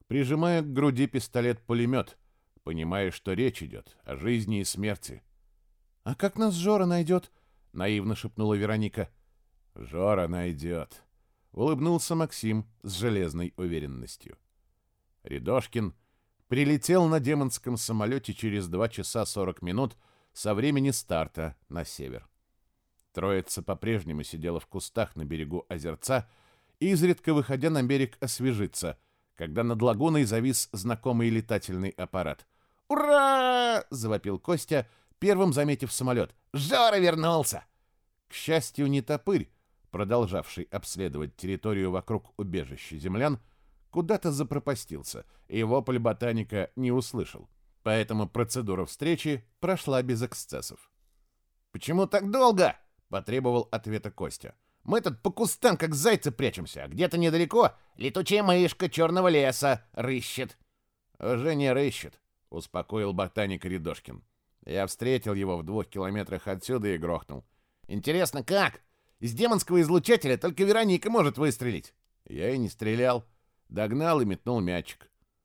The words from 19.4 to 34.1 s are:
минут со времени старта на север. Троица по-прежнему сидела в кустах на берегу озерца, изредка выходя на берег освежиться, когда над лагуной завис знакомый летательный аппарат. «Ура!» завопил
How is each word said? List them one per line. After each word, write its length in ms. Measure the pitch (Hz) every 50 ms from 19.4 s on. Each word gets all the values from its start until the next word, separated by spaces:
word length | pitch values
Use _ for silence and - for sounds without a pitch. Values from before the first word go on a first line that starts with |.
| 95 92 90 -
минут 340 | 90 87 92 113 135 123 - - _ _ _ _ _ _ _
со 200 | - - 107 104
времени 360 | 101 123 147 147 139 135 139
старта 640 | 127 - - - 85 80 80 71 - 82 80 78 - - _ _
на 160 | 71 85 80
север. 420 | - - - 71 64 62 57 - _ _ _ _ _ _ _ _ _ _ _ _ _ _ _ _ _ _
Троица 480 | 90 85 98 98 95 90 - - 101
по-прежнему 640 | - - 95 - - 110 113 104 80 80 78 76 73
сидела 360 | - - 80 78 85 85 82
в 80 | - -
кустах 480 | - 95 - - - 113 107 - -
на 80 | - 78
берегу 420 | 71 82 78 78 71 85 87 - -
озерца, 600 | 92 82 71 85 78 - - - 135 123 110 - _ _ _ _ _ _ _ _ _ _
изредка 540 | 151 190 196 151 170 180 170 - - 165 156
выходя 360 | 147 131 - 139 127 139 165
на 140 | 160 143 123
берег 340 | 123 139 135 135 117 - -
освежиться, 800 | - 120 - - 123 131 120 107 101 - - - 90 82 - - _ _ _ _ _ _ _
когда 280 | - 85 80 76 107 117
над 180 | 117 117 110
лагуной 420 | 117 120 110 104 143 165 160 151 135
завис 460 | 104 113 113 117 131 123 - - -
знакомый 580 | - 101 92 120 117 110 - 131 120 117 117 117
летательный 600 | 113 113 110 - 113 98 - - 92 90 95 98
аппарат. 560 | - - 92 - - 92 85 76 71 - - _ _ _ _ _ _ _ _ _
«Ура!» 1000 | 285 294 294 294 294 285 277 269 269 262 254 254 254 247 247 240 233 208 - -
завопил 500 | 139 123 110 110